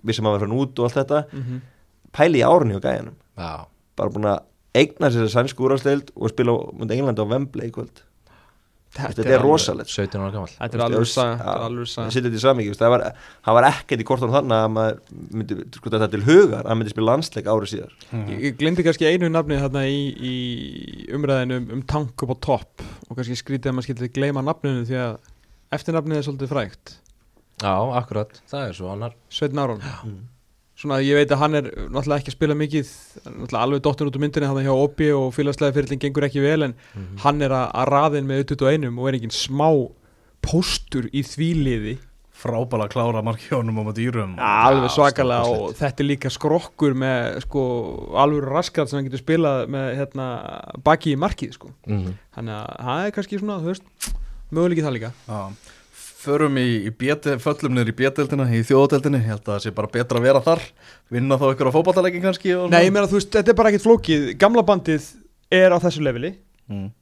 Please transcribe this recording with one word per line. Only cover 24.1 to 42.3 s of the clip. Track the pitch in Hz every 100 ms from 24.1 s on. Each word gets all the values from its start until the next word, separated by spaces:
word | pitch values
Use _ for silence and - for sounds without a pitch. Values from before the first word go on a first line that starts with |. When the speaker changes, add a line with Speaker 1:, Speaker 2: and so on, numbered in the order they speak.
Speaker 2:
gleyma | 135 139 139 135
nafninu | - 143 127 117
því | 131
að | 123 110 _ - _ _ _
eftirnafnið | 143 - 160 156 156
er | 143
svolítið | 139 135
frægt. | 139 104 - - - _ _ _ _ _ _
Speaker 3:
Já, | 104 95 123 123
akkurat, | 117 104 107 -
það | _ 143 127
er | 87
svo | 92
annar. | 101 117 117 _
Speaker 2:
Sveinn | - 147 139
Aron. | 135 110
Speaker 1:
Mm. | 135 - 113 98 117 _ _ _ _ _
Speaker 2:
Svona, | 147 135
ég | 139 143
veit | 147
að | 139
hann | 151 151
er | 123 - -
náttúrulega | 131 135 143
ekki | 139
að | -
spila | 156 147
mikið, | 151 151 135 - - -
náttúrulega | - 117 - 117
alveg | 123 139
dottinn | 147 131 147
út | 135
úr |
myndinni | 147 147 143
þarna | 139 135
hjá |
Obi | 131 143 143 151 143
og | 131
félagslega | 123 143 139 147 135
ferillinn | 139 139
gengur | 143 143 143
ekki | 139
vel, | 139 156 143
en | 120 -
Speaker 3:
Mhm. | 107 92 98
Speaker 2:
hann | 143 147
er | 139 131
að, | 127
að | - 131
raða | 143 156 147
inn | 135
með | 135
U | 139
tuttugu | 143 135
og |
einum | 156 135 120
og | 131
er | 131
enginn | 113
smá | - - 135 156 151 127 - _ _ _ _
póstur | - 160 185 - - 135 117
í | 139
því | 135 - 160 165
liði. | 135 117 107 131 - _ _